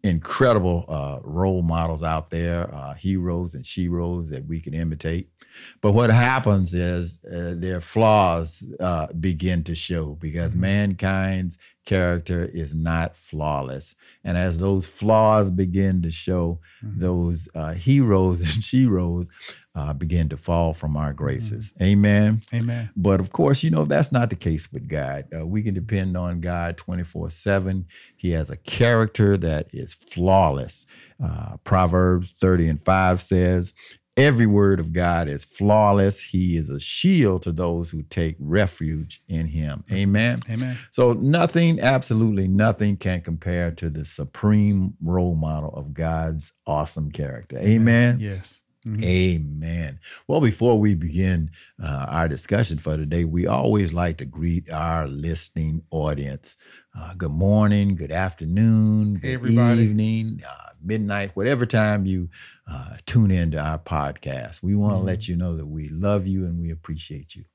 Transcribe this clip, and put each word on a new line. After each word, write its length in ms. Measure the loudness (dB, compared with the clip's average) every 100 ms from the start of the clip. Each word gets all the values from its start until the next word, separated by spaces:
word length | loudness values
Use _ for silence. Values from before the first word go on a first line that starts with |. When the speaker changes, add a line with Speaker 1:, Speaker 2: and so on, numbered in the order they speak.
Speaker 1:
incredible, 840 | 0 -2 -2 2 4 4 2 0 -2
uh, 320 | -6 -6 -10
role 380 | -8 -2 0 0
models 420 | 0 0 -2 -2
out 280 | -2 -4 -4
there, 440 | -4 -2 -4 -6
uh, 200 | -10 -14
heroes 600 | -8 -4 -2 -2 -4 -6
and 100 | -8
sheroes 680 | -12 -6 -4 -2 -4 -4 -6
that 160 | -10 -8
we 120 | -8
can 140 | -6
imitate. 560 | -6 -4 -4 -4 -6 -8 _ _ -20 -20 _
But 100 | 2
what 180 | 4 6
happens 640 | 4 4 2 2 2 0
is, 460 | -2 -2 -2 -6 -12 -12
uh, 260 | -8 -8
their 260 | -6 -6 -6
flaws, 840 | -4 2 4 6 4 2 -4 -10 -16 -4
uh, 280 | -2 -2 -4
begin 540 | -4 -2 -2 -2 -2
to 100 | -2
show 400 | -8 -6 -6 -6
because 380 | -8 -8 -6 -4
Speaker 2:
Mm-hmm. 80 | -2
Speaker 1:
mankind's 960 | 0 0 0 -2 -2 -2 -2 -2 -6 -10 _ _
character 600 | -2 0 2 -2 -2 -4
is 280 | -4 -6 -6
not 400 | -4 -2 0 -2 -8
flawless. 800 | -14 -6 -4 -4 -6 -10 -14 -20 _ _
And 140 | -4 -2
as 200 | 0 0
those 280 | 0 0 -2
flaws 600 | -4 2 6 6 6 4
begin 500 | 0 0 2 2 0
to 80 | -2
show, 500 | -6 -4 -2 -2 -4 _ _
Speaker 2:
Mm-hmm. 180 | -10 -4
Speaker 1:
those, 480 | -2 0 0 -2 -6
uh, 200 | -8 -8
heroes 680 | -4 2 4 4 4 4 2
<laughs> 140 | 0
and 80 | -2
sheroes, 640 | 0 2 2 2 0 -4 -6 _ -20 -20 _
uh, 180 | -8 -6
begin 360 | -4 -2 0 0
to 80 | -4
fall 360 | -2 0 0
from 240 | -2 -4 -2
our 160 | -4
graces. 600 | -4 -4 -4 -6 -8 -12
Speaker 2:
Mm-hmm. 80 | -2
Speaker 1:
Amen? 560 | 4 6 6 6 4 2 -2
Speaker 2:
Amen. 360 | -4 -4 -4 -8 -2
Speaker 1:
But 240 | 2 2
of 120 | 2
course, 300 | 2 2 4
you 80 | 2
know, 140 | 0
that's 260 | 2 2 2
not 180 | 2 0
the 60 | -2
case 360 | -2 -4 -6
with 160 | -12 -8
God. 380 | -6 -6 -8 -10 -10
Uh, 100 | -6
we 160 | -4
can 120 | -2
depend 420 | -4 -4 -4 -2 -4
on 240 | -4 -4
God 360 | -4 -4 -4 -8
twenty-four 540 | -8 -8 -8 -8 -10
seven. 560 | -6 0 0 0 -4 -6 -16 -20 _
He 160 | -2
has 180 | -2 -4
a 60 | -10
character 800 | -10 2 4 4 2 4 4 4
that 320 | 0 -2 -4
is 220 | -10 -12
flawless. 920 | -14 _ -2 4 6 4 0 -6 -14 -20 -20 -20 _
Uh, 340 | -6 -6 -10 -14
Proverbs 720 | 0 2 4 4 4 2 -2 _
thirty 280 | 2 4 2
and 140 | 0
five 360 | 2 4 4 2
says, 520 | 0 2 2 2 -2 _ -20 -20 _ 2
"Every 300 | 4 6 4
word 340 | 6 6 4
of 120 | 0
God 360 | 0 2 2 0
is 160 | -6
flawless. 760 | -10 -2 4 6 6 6 4 0
He 360 | -4 0 0 0
is 120 | -2
a 120 | -8
shield 600 | -8 0 2 4 4 2
to 100 | -2
those 400 | -2 -2 -2 -4
who 100 | -8
take 320 | -8 -4 -2 -4
refuge 800 | 0 2 2 -2 -6 -6 -8 -14 _
in 180 | -4 -4
him." 380 | -4 -4 -8 -6
Amen? 480 | 0 2 4 2 0 -6
Speaker 2:
Amen. 280 | -6 -6 -8 -8
Speaker 1:
So 220 | 2 4
nothing, 640 | 4 2 2 2 4 4 4
absolutely 720 | 2 2 2 2 2 2 2
nothing 480 | 4 4 2 0 0
can 240 | -2 -4
compare 500 | -4 -6 -4 -2 -2
to 180 | -4 -8
the 160 | -6
supreme 920 | -10 -10 -12 -2 2 4 4 2 0 -4
role 360 | -2 0 0 0
model 340 | -2 -4 -6 -10
of 180 | -12
God's 580 | -6 -2 -2 -4 -6 -10 _ -4
awesome 460 | -4 -4 -6 -8
character. 440 | -6 -8 -8 -12 -4
Speaker 2:
Amen. 140 | 2
Speaker 1:
Amen? 480 | 4 6 6 4 2
Speaker 2:
Yes. 360 | -2 -8 -12 -20 _ _ -8
Mm-hmm. 180 | -4
Speaker 1:
Amen. 960 | 0 2 4 2 -2 -6 -6 -6 -6 -10 -20 -20 -2
Well, 140 | 2
before 400 | 2 4 2 4
we 140 | 4
begin, 560 | 2 -2 0 0 0 -2 -8 -20 -10
uh, 220 | -6 -6 -4
our 200 | -2 -2
discussion 500 | -2 -2 0 0 -2
for 180 | -4 -4
today, 300 | -2 -2 0
we 200 | 0 0
always 460 | 0 2 2 0
like 240 | -2 -2 -4
to 80 |
greet 460 | -10 -6 -2 -2 -4
our 360 | -6 -4 -2 -4
listening 760 | -6 -6 -6 -6 -4 -4 -4 -6
audience. 640 | -4 -2 -4 -6 -10 -14 -20 _ -20 _ -16
Uh, 140 | -14
good 180 | -8 -6
morning, 640 | 0 4 4 6 4 2
good 160 | 0 -2
afternoon, 1080 | -2 -2 -4 -4 2 4 6 4 4 2 -2
Speaker 2:
Hey, 160 | -4
Speaker 1:
good 20 |
Speaker 2:
everybody. 480 | -4 2 4 6 4
Speaker 1:
evening, 580 | 4 2 0 0 -4 -8 -14
uh, 220 | -20 -20 _
midnight, 500 | -6 -4 -2 -2 -4
whatever 320 | -2 0 0 2
time 400 | 2 2 2 0
you, 240 | -2 -4 -10 -20 _ -14
uh, 300 | -14 -12 -16
tune 260 | 0 2 4
into 280 | 4 0 -2
our 180 | -4 -4
podcast. 840 | -4 -4 -4 -6 -10 -10 -10 -8
We 120 | -2
wanna 220 | 0 2 0
Speaker 2:
Mm-hmm. 100 | -2
Speaker 1:
let 200 | -4 -4
you 80 | -4
know 200 | -2 -4
that 80 | -8
we 240 | -10 -8
love 360 | -4 0 0 0
you 200 | -2 -2
and 120 | -4
we 120 | -6
appreciate 680 | -8 -10 -12 -10 -16 -16 -20
you. 80 | -20